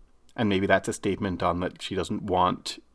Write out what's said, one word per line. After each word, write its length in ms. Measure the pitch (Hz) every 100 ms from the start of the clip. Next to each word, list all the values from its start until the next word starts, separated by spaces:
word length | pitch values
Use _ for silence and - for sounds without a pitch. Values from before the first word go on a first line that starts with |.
| - _ - -
And 120 | 110
maybe 180 | 95 98
that's 220 | 98 -
a 40 |
statement 500 | 104 104 92 98 85
on 180 | 87 85
that 200 | 90 -
she 120 | -
doesn't 280 | 92 85 107
want, 600 | 104 90 90 - - - -